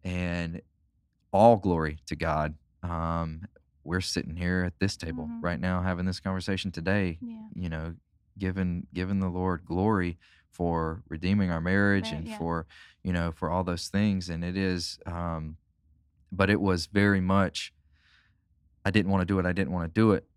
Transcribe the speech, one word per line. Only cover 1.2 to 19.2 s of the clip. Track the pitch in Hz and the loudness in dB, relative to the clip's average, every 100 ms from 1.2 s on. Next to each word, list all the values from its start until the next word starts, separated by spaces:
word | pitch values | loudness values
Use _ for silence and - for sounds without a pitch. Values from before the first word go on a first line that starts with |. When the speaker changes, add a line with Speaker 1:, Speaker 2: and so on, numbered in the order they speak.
| _ | _
Speaker 1:
all | 98 113 113 | 6 8 8
glory | 92 85 78 78 - | 4 0 0 -4 -10
to | 76 | -4
God. | 80 76 78 78 _ _ | 0 0 -2 -4 _ _
Um, | 87 85 82 82 82 80 92 _ _ _ | -6 -4 -2 -2 -4 -8 -14 _ _ _
we're | 73 87 | -4 -4
sitting | 87 - - 82 | -2 -4 -4 -4
here | 87 92 90 | 0 0 0
at | - | 0
this | 98 - | -2 -2
table | 80 82 80 | -8 -8 -8
Speaker 2:
Mm-hmm. | - | -6
Speaker 1:
right | 87 87 | -4 -2
now | 92 92 | -2 0
having | 92 87 92 | -2 -2 -2
this | 90 | -4
conversation | 95 92 90 95 98 | -4 -4 -4 -4 -4
today, | 87 85 101 92 82 | -4 0 2 0 -4
Speaker 2:
Yeah. | 233 - - - | -10 -14 -14 -8
Speaker 1:
you | 87 | -6
know, | 80 80 85 _ _ _ - | -6 -8 -12 _ _ _ -4
giving, | 92 92 92 87 - | -4 0 0 -2 -6
giving | 87 92 98 | -6 -2 0
the | 95 | 0
Lord | 87 92 85 - | 0 0 -2 -2
glory | 87 101 104 87 87 _ _ _ | 0 2 2 0 -4 _ _ _
for | - 87 85 80 80 - | -4 -2 0 -2 -6 -8
redeeming | 80 90 104 95 | -6 0 2 2
our | 82 | 0
marriage | 85 95 101 98 92 | 0 2 4 2 0
Speaker 2:
Right, | |
Speaker 1:
and | 76 82 | -6 -8
Speaker 2:
yeah. | - | -6
Speaker 1:
for, | 82 82 80 - - _ | -4 -4 -6 -16 -20 _
you | 92 | -2
know, | 87 85 | -2 -2
for | 80 85 | -4 -2
all | 87 | -2
those | 90 87 - | -2 -4 -2
things. | 98 104 98 90 | 0 2 0 -4
And | 82 | -6
it | 87 92 | -4 -2
is, | 95 90 85 - - | 0 0 -4 -10 -10
um, | 85 85 82 78 80 _ _ _ _ _ _ _ | -6 -4 -6 -8 -12 _ _ _ _ _ _ _
but | 92 98 | 0 4
it | 104 | 4
was | 98 90 80 | 4 2 0
very | 101 101 98 | 4 6 4
much, | 92 98 95 - - _ _ _ _ _ _ _ _ _ _ _ 98 | 4 4 2 -2 -10 _ _ _ _ _ _ _ _ _ _ _ 2
I | |
didn't | 98 92 | 2 4
wanna | 98 | 2